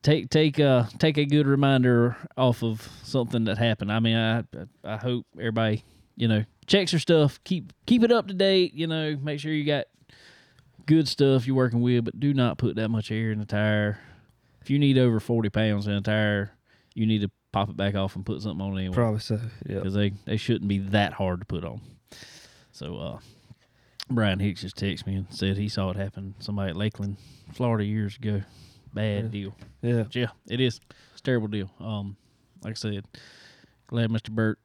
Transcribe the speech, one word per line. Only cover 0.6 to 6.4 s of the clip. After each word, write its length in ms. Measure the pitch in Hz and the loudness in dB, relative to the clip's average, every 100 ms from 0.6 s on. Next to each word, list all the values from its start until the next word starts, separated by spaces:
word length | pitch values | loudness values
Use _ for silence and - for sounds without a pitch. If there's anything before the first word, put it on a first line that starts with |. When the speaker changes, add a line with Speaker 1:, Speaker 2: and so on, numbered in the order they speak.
| 143 127 110 - | 4 6 2 2
Speaker 1:
take 180 | 160 147 | 2 2
a 80 | 143 | 2
good 220 | 147 139 | 4 4
reminder 680 | 139 139 135 127 120 120 117 - - | 4 4 4 6 6 4 0 -12 0
off 240 | 127 117 | 2 2
of 180 | 117 107 - - | -2 -4 -10 -18
something 420 | - 135 117 120 110 | -6 -4 -2 -2 -2
that 120 | 107 | 0
happened. 340 | 117 110 101 | 0 0 -2
I 80 | 107 | 0
mean, 180 | 113 113 | 2 2
I, 260 | 113 113 - - 87 _ | 2 0 -4 -14 -16 _
I 140 | 78 107 | -10 -8
hope 280 | 127 123 - - | -4 -6 -8 -8
everybody, 460 | 117 113 113 107 - _ _ - | -4 0 0 -2 -6 _ _ -2
you 120 | 117 | 0
know, 160 | 107 | 2